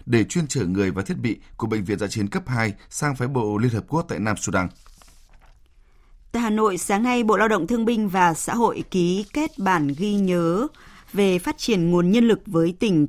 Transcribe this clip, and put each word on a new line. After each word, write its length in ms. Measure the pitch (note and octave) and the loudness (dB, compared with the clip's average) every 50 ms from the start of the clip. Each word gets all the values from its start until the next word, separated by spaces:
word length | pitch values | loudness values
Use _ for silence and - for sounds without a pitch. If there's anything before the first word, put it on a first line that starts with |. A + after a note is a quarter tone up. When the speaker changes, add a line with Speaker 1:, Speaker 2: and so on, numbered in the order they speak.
| - | -4
Speaker 1:
để 180 | - A#2+ A#2 G#2+ | 0 2 2 2
chuyên 240 | F#2+ - F3 E3 C3+ | 2 0 -2 -4 -2
chở 180 | - C3+ G#2 | -2 -4 -2
người 260 | E2+ F2+ G2 G2+ F#2+ | 0 0 0 0 0
và 100 | F2+ F#2 | -2 -4
thiết 160 | F#2+ - F#3 C3+ | -4 -6 -6 -4
bị 200 | A#2+ A#2+ - - - - - - | -4 -4 -6 -6 -10 -16 -10 -8
của 100 | - A2 | -6 -4
Bệnh 160 | A2+ A2 G2 | -4 -4 -2
viện 160 | E2+ G#2+ F2+ | -4 -4 -4
Dã 80 | G2+ G2 | -4 -4
chiến 200 | - A2 G#2 G2 | -4 -4 -4 -4
cấp 160 | - F#2+ F2+ - | -4 -6 -6 -4
hai 260 | B2 A#2 A2+ A2 G2+ - - - | -2 -2 -2 -2 -4 -8 -14 -14
sang 260 | - - - D3 C#3 | -8 -4 -4 -4 -2
phái 120 | B2+ B2 B2 | -2 -4 -4
bộ 300 | C#3+ B2+ A2+ G#2 G#2 G#2 | -2 -2 -2 0 0 0
Liên 140 | A2+ B2+ | 0 0
Hợp 120 | A2+ G#2+ F2+ - | 0 -2 -4 -4
Quốc 180 | - D#3 E3+ - | -4 -4 -4 -4
tại 120 | - D#2+ | -4 -4
Nam 180 | G2+ A2 G#2 F#2 | -2 -2 -2 -4
Sudan. 300 | - - E2+ G2 F#2 F2 - - - - - - - - - - - _ - - - - - _ - _ _ - _ _ _ - _ _ - - - - | -4 -2 -2 -2 -2 -2 -6 -12 -20 -20 -20 -20 -20 -20 -20 -20 -20 _ -20 -20 -20 -20 -20 _ -20 _ _ -20 _ _ _ -20 _ _ -20 -20 -16 -8
Speaker 2:
Tại 100 | - A#3 | -6 -4
Hà 80 | A#3+ A3 | -2 -2
Nội, 280 | G#3+ G#3+ G#3+ G#3+ F#3 F#3 | 0 2 2 2 0 -2
sáng 260 | - - G#3 G3 A3+ | -2 -2 0 0 2
nay, 200 | B3 B3 A#3+ A#3+ | 2 0 2 2
Bộ 140 | G#3+ G#3+ F#3 | 2 2 4
Lao 100 | G#3+ A3+ | 4 2
động 200 | A3 G3+ G3 E3 | 2 0 0 -2
Thương 180 | A#3+ A#3 A3+ | -2 0 0
binh 240 | A3 A#3+ A3 G#3+ G3+ | 0 0 0 -2 -2
và 240 | F3 F#3+ F3+ F3 D#3+ | 2 2 2 2 2
Xã 220 | - - - - | 0 -4 -4 0
hội 280 | A#3 A#3+ G3+ - - - - | 0 0 0 0 -2 -6 -4
ký 340 | - F#3 F3 F3 F3+ F#3+ G#3+ - - | -2 0 2 2 0 -2 -4 -4 -4
kết 180 | C#4+ D4+ D#4+ - - | -4 -4 -4 -4 -4
bản 300 | F#3+ G3 F#3+ E3+ D3+ C#3 C#3 C#3 | 0 0 2 2 0 -2 -2 -2
ghi 160 | F#3+ G#3 G#3 | -2 -2 0
nhớ 540 | G3+ G3 F#3 F3+ F3 E3+ E3 E3+ G3 B3 D#4 - - - - - - - - - | 2 2 2 2 2 2 2 2 0 -2 -4 -6 -12 -20 -20 -20 -20 -20 -8 -2
về 260 | G3 G3+ G3 F#3 F3+ | 2 2 2 2 0
phát 180 | F3 D4 D#4 - | -2 -4 -6 -4
triển 340 | - - A3+ F3+ E3 E3+ | -2 0 0 2 2 2
nguồn 200 | F3 F3 F3 F3 | 2 4 4 4
nhân 160 | G3 A#3+ A#3 A#3 | 4 4 6 4
lực 120 | G#3 - - | 4 2 0
với 300 | - - E3 E3 E3+ F3 - | -2 0 2 2 2 0 0
tỉnh 280 | - - F#3 D#3 D3 | 0 2 4 4 2